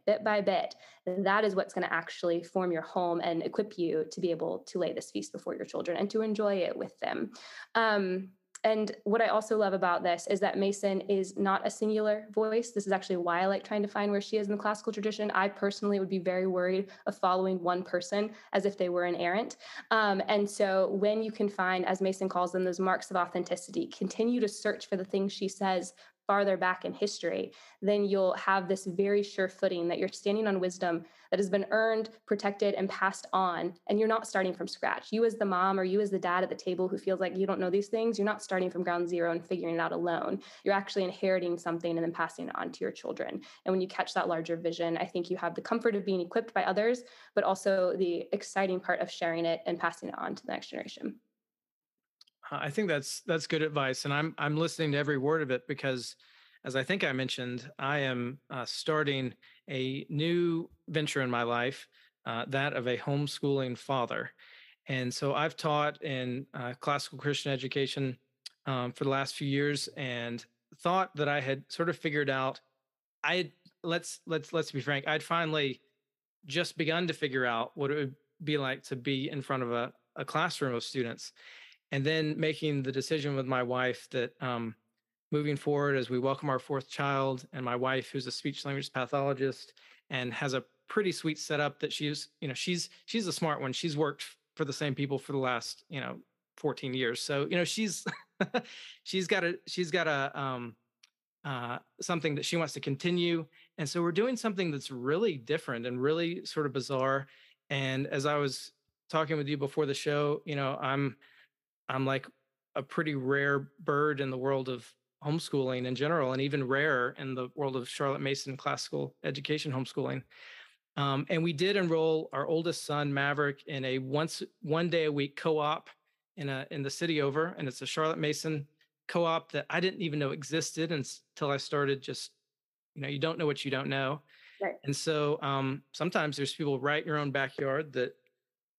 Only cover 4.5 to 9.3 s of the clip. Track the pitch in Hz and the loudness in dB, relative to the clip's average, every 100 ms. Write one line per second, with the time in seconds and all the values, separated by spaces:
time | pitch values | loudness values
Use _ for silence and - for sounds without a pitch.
4.5 | 185 - 190 165 - - 208 202 - - | -4 -4 -2 -2 -2 -6 -6 -6 -8 -8
5.5 | - - - 170 170 202 220 220 214 208 | -6 -6 -6 -2 0 0 0 0 2 2
6.5 | 196 170 - - - - - 208 - - | 2 0 -2 -6 -4 -4 -2 -4 -8 -18
7.5 | - - 226 226 208 190 185 190 - _ | -16 -4 2 4 4 2 0 -4 -14 _
8.5 | - 226 220 208 - - 220 220 | 0 2 4 2 -2 2 4 6